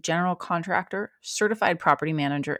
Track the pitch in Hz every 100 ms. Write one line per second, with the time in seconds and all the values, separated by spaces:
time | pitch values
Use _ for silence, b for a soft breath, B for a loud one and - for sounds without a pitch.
0 | - 170 180 175 - 170 180 180 180 196
1 | 214 _ - - 214 220 196 170 165 143
2 | 156 156 143 143 147